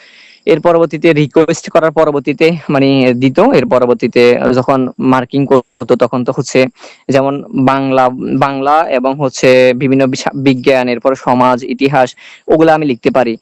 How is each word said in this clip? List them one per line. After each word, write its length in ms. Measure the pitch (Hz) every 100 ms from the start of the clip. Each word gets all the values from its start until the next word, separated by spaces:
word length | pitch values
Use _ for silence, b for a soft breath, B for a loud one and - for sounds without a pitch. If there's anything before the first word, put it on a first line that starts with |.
| B B B B -
এর 140 | 156
পরবর্তীতে 520 | 175 165 165 156 165
রিকোয়েস্ট 580 | 147 147 165 156 165 -
করার 200 | 170 160
পরবর্তীতে 600 | 156 151 143 139 143 160 170 -
মানে 440 | 143 135 135 127
দিত। 260 | 123 131 131
এর 260 | 233 160 123
পরবর্তীতে 720 | 127 123 120 123 123 120 123 131
যখন 340 | 127 123 135 127 -
মার্কিং 480 | 131 131 123 139 139
করতো 500 | 135 - - 113 123
তখন 280 | 123 127
তো 80 | 123 131
হচ্ছে 300 | 131 131 131 _ B B -
যেমন 360 | 135 139 143 -
বাংলা, 600 | 139 131 135 135 131 127
বাংলা 760 | 131 120 135 139 139 139 151 170
এবং 280 | 127 131 139
হচ্ছে 540 | 135 - 135 127 127 127
বিভিন্ন 300 | 135 135 131
বিষা-, 300 | 131 - 143
বিজ্ঞান, 520 | 135 127 131 131 123
এরপর 260 | 117 135
সমাজ, 500 | 131 - 123 127 123
ইতিহাস, 500 | - 123 139 143 127 - B B -
ওগুলো 240 | 156 160
আমি 140 | 156 151
লিখতে 240 | 117 139
পারি। 260 | 131 120 113